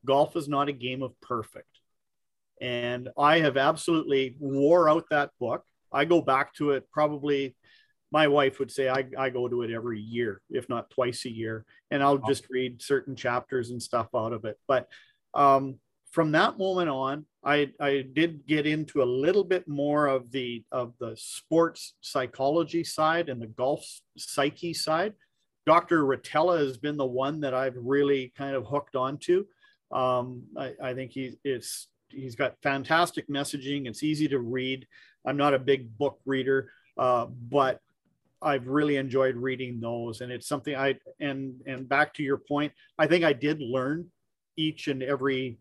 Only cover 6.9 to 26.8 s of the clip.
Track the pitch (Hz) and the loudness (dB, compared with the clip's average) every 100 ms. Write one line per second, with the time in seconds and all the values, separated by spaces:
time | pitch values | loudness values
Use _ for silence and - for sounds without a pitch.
6.9 | - 151 147 143 139 135 - _ _ _ | 0 0 0 0 0 0 -8 _ _ _
7.9 | _ _ 151 156 143 135 135 127 - 131 | _ _ 4 6 6 4 2 -6 0 0
8.9 | 131 131 131 135 123 123 120 117 113 117 | 0 -4 -4 -2 -2 -2 -2 -4 -6 -6
9.9 | 110 107 117 117 95 _ 131 - 120 - | -8 -6 -4 -4 -6 _ -6 -4 -6 -4
10.9 | - 123 120 131 113 113 110 - _ _ | -2 -2 -2 -10 -8 -6 -8 -12 _ _
11.9 | 143 139 139 139 139 - 127 127 120 - | 2 4 4 0 -4 -2 -4 -4 -8 -2
12.9 | 139 135 131 131 123 123 131 117 123 - | -2 -2 -6 -2 -2 -2 -4 -4 -8 -4
13.9 | 120 113 120 110 113 107 107 - 131 - | -4 -2 -2 -2 -4 -8 -10 0 0 0
14.9 | - _ _ _ - 143 135 135 131 _ | -20 _ _ _ 4 6 6 2 -10 _
15.9 | _ _ - 156 156 214 - 190 185 170 | _ _ 0 2 4 2 2 -2 0 0
16.9 | 135 131 143 151 _ 139 147 139 - 143 | 0 -2 -4 -10 _ 0 2 2 0 0
17.9 | 139 131 135 170 156 139 151 147 156 147 | 0 0 0 0 -2 -2 0 2 -2 -2
18.9 | 147 127 123 147 196 180 180 180 143 143 | 0 2 2 2 2 2 -2 -2 -4 0
19.9 | 147 147 135 123 131 123 117 107 131 120 | 2 2 0 -2 -6 -4 -8 -6 -6 -6
20.9 | 120 117 110 - - _ 165 165 165 - | -8 -12 -10 -14 -14 _ 2 2 0 -18
21.9 | _ - 143 127 - 135 160 160 170 160 | _ -6 -4 -4 -2 0 0 0 -4 -6
22.9 | - 156 165 165 127 113 113 127 147 - | 0 0 0 -2 -6 -10 -4 -2 -2 -8
23.9 | - _ - - - 139 151 175 160 - | -20 _ -18 -8 -2 -2 -2 -8 -6 -2
24.9 | 156 202 208 _ _ _ _ - 165 170 | 0 -2 -6 _ _ _ _ 4 4 6
25.9 | 170 139 131 - 151 175 170 143 123 | 2 4 0 0 2 4 4 0 -2